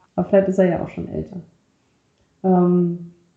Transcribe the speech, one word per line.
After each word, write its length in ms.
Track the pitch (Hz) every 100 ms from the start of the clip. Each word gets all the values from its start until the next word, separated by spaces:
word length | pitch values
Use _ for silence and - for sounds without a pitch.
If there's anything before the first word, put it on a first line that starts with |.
| _ -
Aber 100 | 180
vielleicht 220 | 196 190
ist 100 | 190
er 100 | 180
ja 140 | 165
auch 60 | -
schon 180 | - 175
älter. 300 | - - 180 - _ _ _ _ _ _ _ _ _
Ähm, 720 | 190 180 175 180 175 175 - - _